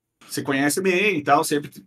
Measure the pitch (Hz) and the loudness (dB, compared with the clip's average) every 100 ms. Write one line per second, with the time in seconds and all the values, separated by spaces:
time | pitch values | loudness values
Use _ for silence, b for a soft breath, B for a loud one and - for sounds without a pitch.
0 | _ _ - - 139 135 147 190 190 180 | _ _ -10 -8 -4 0 0 0 0 2
1 | 208 165 143 147 160 147 143 - | 0 0 2 2 2 -2 -4 -16